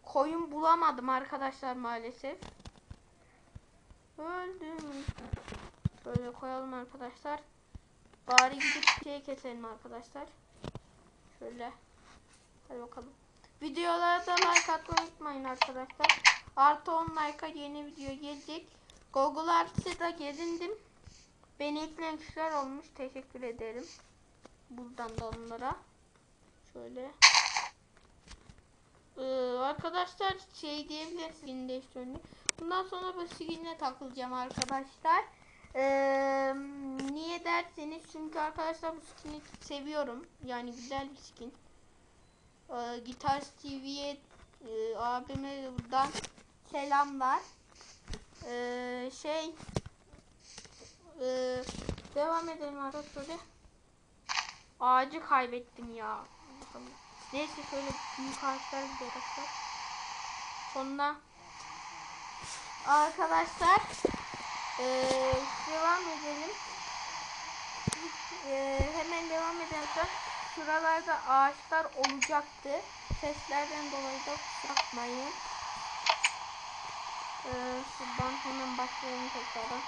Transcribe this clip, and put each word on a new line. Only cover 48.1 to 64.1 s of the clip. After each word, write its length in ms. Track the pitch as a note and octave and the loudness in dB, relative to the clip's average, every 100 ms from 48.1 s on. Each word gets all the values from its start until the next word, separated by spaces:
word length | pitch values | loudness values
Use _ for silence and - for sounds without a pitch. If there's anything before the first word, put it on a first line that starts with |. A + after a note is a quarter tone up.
| - - - B3 | -10 -10 -14 -6
Ee, 640 | A#3+ B3 B3 B3 B3 B3+ C4 | -2 -2 -2 -4 -4 -6 -6
şey, 320 | D4+ D#4+ D#4+ D#4+ - - - - - - - - - - - - - - E4+ E4 | -2 0 -2 -8 -6 -6 -6 -18 -20 -20 -20 -20 -18 -18 -18 -20 -20 -20 -20 -2
e, 60 | B3+ B3+ B3+ B3+ B3+ - - - - | 0 2 0 -2 -4 -6 -4 -6 -4
devam 340 | C#4+ D#4 E4 E4 | 0 2 2 0
edelim 320 | D#4+ D4 C#4+ | -6 -6 -4
arkadaşlar. 560 | C4+ D4 C#4+ C#4+ C#4 E4+ - - - - - _ - - - - - - - - | -6 -6 -10 -10 -8 -10 -12 -20 -20 -20 -20 _ -20 -18 -4 -2 -2 -12 -20 2
Ağacı 460 | B3 B3+ C4+ D#4 - | 8 8 6 -2 6
kaybettim 680 | C#4 B3 A#3+ A#3+ - A#3 | 6 6 -4 -8 -12 -12
ya. 240 | A3+ G#3+ G#3 - - - C4 - A#3+ B3+ - - - - | -8 -6 -6 -8 -18 -20 -18 -14 -14 -14 -16 -20 -18 -6
Neyse, 300 | C4+ D4+ D4+ C#4 | -4 -4 -6 -4
şöyle 200 | C#4 C#4 C4 - - | -4 -2 -4 -6 -4
büyük 260 | C4+ C4 | -4 0
ağaçlar 380 | C#4 C4+ - C4+ | 0 0 -4 -4
gidiyor 280 | C4+ C4 B3 B3 | -4 -6 -6 -6
arkadaşlar. 300 | - - A#3+ - - - - - - - - - - - - | -6 -4 -4 -4 -4 -6 -6 -6 -8 -8 -6 -6 -8 -8 -6
Sonra 400 | C4+ C4+ C#4 C#4+ D4 - - - - - - - - - - - - - - - - - | -4 -4 2 2 2 -10 -20 -18 -14 -12 -12 -10 -12 -12 -10 -10 -10 -10 -10 -10 -6 6
arkadaşlar, 920 | D4 D#4 D#4+ D#4+ E4 E4 - F4 G4+ G#4+ - - | 8 8 4 4 4 2 4 8 8 8 2 2